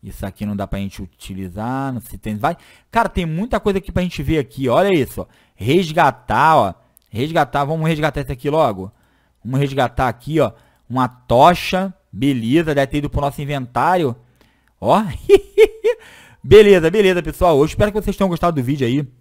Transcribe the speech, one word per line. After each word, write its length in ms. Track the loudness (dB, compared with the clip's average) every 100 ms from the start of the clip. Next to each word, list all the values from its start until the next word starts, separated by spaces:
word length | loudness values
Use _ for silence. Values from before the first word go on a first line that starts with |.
Isso 220 | -16 -12
aqui 220 | -12 -8 -8
não 100 | -6
dá 100 | -6
pra 120 | -8
gente 240 | -8 -12
utilizar, 880 | -18 _ -16 -12 -12 -10 -8 -6 -6
não 80 | -8
se 160 | -12 -14
tem, 180 | -10
vai. 220 | -4 -4 -6 _ _ _
Cara, 200 | -2 -2
tem 160 | -2 -4
muita 340 | -4 -4 -2
coisa 180 | -2 -4
aqui 140 | -4
pra 100 | -4
gente 200 | -4 -6
ver 160 | -2 -2
aqui, 320 | -2 -4 0
olha 240 | 2 2
isso, 260 | 2 0 -6
ó. 60 | -14 _ _
Resgatar, 1000 | _ 0 0 0 2 0 0 -4 2 4 4
ó. 180 | 2 -4 _ _ _
Resgatar, 540 | -8 -4 -2 -2 -2
vamos 220 | -4 -2 -2
resgatar 360 | -2 -2 -4
esse 100 | -8
aqui 160 | -6 -2
logo. 420 | 0 0 -2 -10 _ _ _ _ _
Vamos 160 | -6 -2
resgatar 480 | -2 -2 -2 0 -4
aqui, 320 | -4 -4 -2
ó. 120 | -2 -4 _ _ _
Uma 200 | -4 -4
tocha, 840 | -6 _ 6 6 4 -2 -4 -4 -10 _
beleza, 640 | -4 -2 -2 0 0 0
deve 120 | -2 -2
ter 120 | -2
ido 120 | -4
pro 100 | -4
nosso 220 | -4 -6
inventário. 760 | -8 -8 -6 -2 0 2 0 -4 _ _ _ _ _ _
Ó. 220 | 0 0 0
<laughs> 60 | -8 2 2 2 2 2 2 -4 -4 -10 -20 -20 _ 6
Beleza, 440 | 8 8 6 4
beleza, 320 | 2 2 2
pessoal. 340 | -4 0 2 4
Eu 80 |
espero 260 | 2 0 -2
que 80 | -2
vocês 160 | -6
tenham 140 | -2 -2
gostado 320 | 0 -2 -2
do 20 |
vídeo 240 | -4 -2 -2
aí. 220 | -2 -4 _